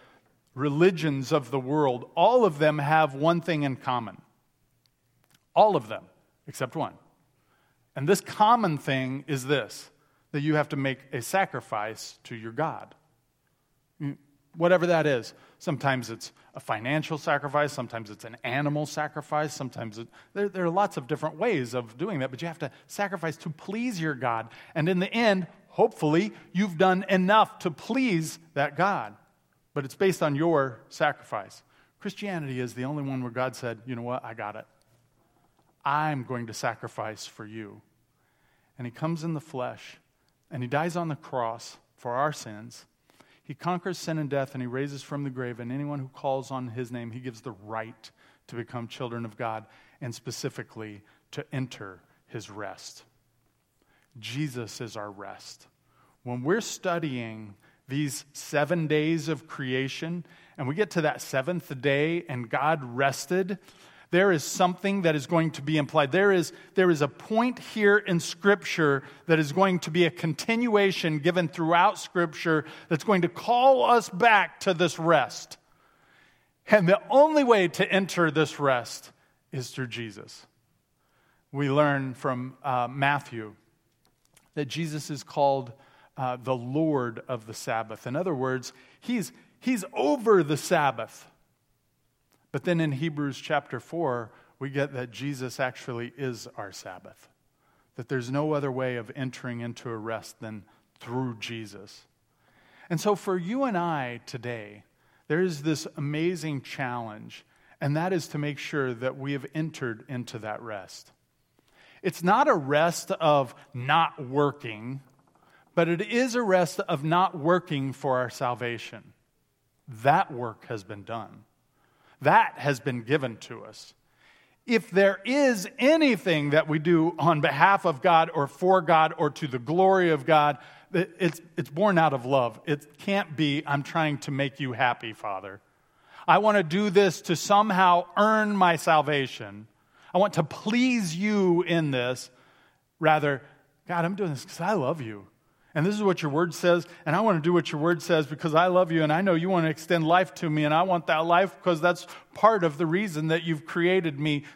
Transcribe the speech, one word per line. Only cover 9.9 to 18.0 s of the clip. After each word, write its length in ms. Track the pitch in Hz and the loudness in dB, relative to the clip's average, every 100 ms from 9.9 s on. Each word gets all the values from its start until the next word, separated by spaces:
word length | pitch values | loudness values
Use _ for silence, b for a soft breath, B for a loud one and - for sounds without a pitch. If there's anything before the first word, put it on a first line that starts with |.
| _ _ _ _ | _ _ _ _
that 100 | 147 | -4
you 140 | 147 | 0
have 160 | 151 147 | 0 0
to 60 | 139 | -2
make 240 | 135 131 - | -4 -4 -8
a 80 | 139 | -10
sacrifice 1000 | 117 190 196 131 - 110 107 110 - - | -2 0 0 -4 -6 -6 -6 -10 -16 -18
to 100 | - | -16
your 180 | 117 110 | -14 -10
God. 420 | 117 156 107 107 _ _ _ _ _ _ _ _ _ _ - | -6 -6 -6 -16 _ _ _ _ _ _ _ _ _ _ -10
Mm, 160 | 143 - _ _ _ 160 | -10 -10 _ _ _ -2
whatever 300 | 170 180 170 | 2 4 4
that 200 | 165 151 | 2 2
is. 280 | 127 - - b b | 0 -4 -18 b b
Sometimes 500 | - 143 139 131 110 | -6 -2 -2 -2 -4
it's 240 | 113 - _ b | -12 -14 _ b
a 60 | 135 | -16
financial 580 | - 110 120 156 - 156 | -8 -6 -2 -4 -4 -6
sacrifice, 520 | - 143 143 143 147 | -2 -2 0 -2 -2
sometimes 380 | - 117 113 | -4 -8 -10